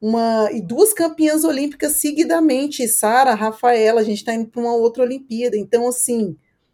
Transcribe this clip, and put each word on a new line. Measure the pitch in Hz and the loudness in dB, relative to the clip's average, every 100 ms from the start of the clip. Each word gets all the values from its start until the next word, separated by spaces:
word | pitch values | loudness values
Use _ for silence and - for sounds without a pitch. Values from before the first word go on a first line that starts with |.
uma, | 214 226 226 226 214 | -2 0 0 0 0
e | 233 | -2
duas | 175 240 427 | -6 2 2
campeãs | 427 330 320 311 311 | 2 -2 2 2 2
olímpicas | 320 269 294 - 294 | 0 -2 -4 -4 -4
seguidamente, | 294 294 302 330 330 311 254 294 294 233 | -2 -4 -2 0 2 2 2 -2 -4 -2
Sara, | - 214 240 254 | 0 2 4 4
Rafaela, | 214 220 220 247 240 220 226 | 2 -2 0 2 4 4 2
a | |
gente | 220 202 | 0 -2
tá | - | -4
indo | 226 226 | -6 -6
pra | 240 | -6
uma | 233 | -2
outra | 233 226 233 | 0 0 0
Olimpíada. | 247 262 - 226 240 208 | -2 -2 -8 -4 -2 -4
Então, | 190 233 240 | 0 0 0
assim, | 247 - 233 202 156 _ _ _ | -2 -2 -2 -4 -6 _ _ _